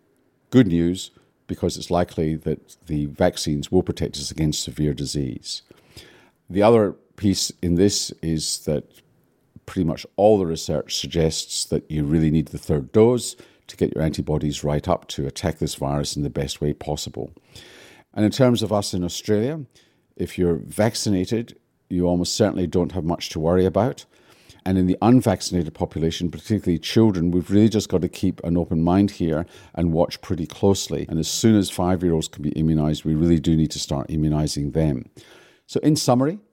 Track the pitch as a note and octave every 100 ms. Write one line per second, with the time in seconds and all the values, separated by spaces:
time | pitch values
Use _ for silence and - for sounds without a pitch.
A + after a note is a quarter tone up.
0 | _ _ _ _ _ B2 G#2+ E2+ E2+ F#2
1 | - _ _ _ - F#2+ F#2 - - F2
2 | F2+ - D#2+ D#2+ - D2 - - - D2
3 | D2 C#2 F2+ - - D2 C#2+ F#2 F2 -
4 | E2 D2+ C#2 - D#2 D2 - - D2+ C#2
5 | C#2 D2 C2+ - - - - _ _ -
6 | - - _ _ - F2 G#2 A#2 G2+ -
7 | _ - G2 F#2 - - F2 E2+ G2+ -
8 | - - D#2+ D#2+ D2+ - - D2 - _
9 | _ _ _ _ _ - - - E2 B1
10 | - - G#2 G#2+ F2 D#2+ - D2+ - -
11 | C#2+ E2 D#2+ D#2 - - - D#2+ - D#2
12 | C#2+ D#2+ D#2 D#2+ D2+ D2 - D2+ C2 A2
13 | A2+ B2 - - - _ - - - -
14 | D#2 D2 - D2+ D#2 C#2+ D2 D2 - E2+
15 | - - C#2 - E2 D#2 D2+ - C#2 C#2+
16 | C#2+ D2+ C#2+ - C#2 - D2 C#2+ - D2
17 | - - B1 - _ - - - - -
18 | _ - G#2+ G2+ B2+ A#2+ G2+ G2+ - F#2+
19 | F2 - - G#2 A#2+ D#3+ C3 _ _ _
20 | _ - F2+ - F2 D#2+ - - A2 -
21 | A2+ F#2+ F2+ A2+ A#2+ - _ _ - F#2
22 | F2 F2 F2 - G#2 - F2+ F2+ E2+ F#2+
23 | D#2+ E2+ - E2 D#2+ F#2 F#2 F#2+ A#2+ -
24 | - _ _ _ - - - F#2+ F2+ F#2
25 | G#2 B2 A2+ F#2 - F2+ D#2 - F2 D#2+
26 | D#2+ E2 F2 D2+ - G#2+ F#2 E2 - A2+
27 | A2 F#2 E2 F2+ E2+ G2+ G#2+ G#2+ - F#2
28 | E2+ - F#2+ - - E2+ E2 E2 E2+ F#2
29 | G2+ - E2+ D2+ F2 - - - F2 D#2+
30 | - - - E2+ D#2 - G2+ G2 - C#2+
31 | D2 E2 D#2 - A2+ G#2+ F#2 - F2+ F2+
32 | F2+ E2 D#2 - D2 - D#2+ D#2 D2+ D2+
33 | D#2+ D#2 E2+ E2 C#2+ D#2+ D#2 - - C#2+
34 | - D#2+ D2+ D2+ D2+ - C#2+ D#2+ D#2 C2
35 | - - - - - _ - - D3 D#3
36 | - B2 C#3 G#3 -